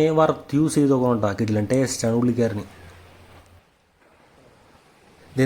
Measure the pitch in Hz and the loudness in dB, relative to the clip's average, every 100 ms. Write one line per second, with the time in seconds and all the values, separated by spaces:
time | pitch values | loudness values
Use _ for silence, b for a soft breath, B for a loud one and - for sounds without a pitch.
0 | 156 156 156 - - 143 156 151 139 135 | 2 2 2 0 -4 -2 0 2 2 2
1 | 123 117 104 101 110 104 101 131 127 - | 0 0 -2 -2 -2 -2 0 0 -2 -2
2 | 117 117 123 117 113 104 - - - - | -2 0 0 0 -2 -4 -12 -18 -20 -20
3 | - - - - - _ _ _ _ _ | -20 -20 -20 -20 -20 _ _ _ _ _
4 | _ _ _ _ _ _ _ _ _ _ | _ _ _ _ _ _ _ _ _ _
5 | _ _ - 127 | _ _ -8 0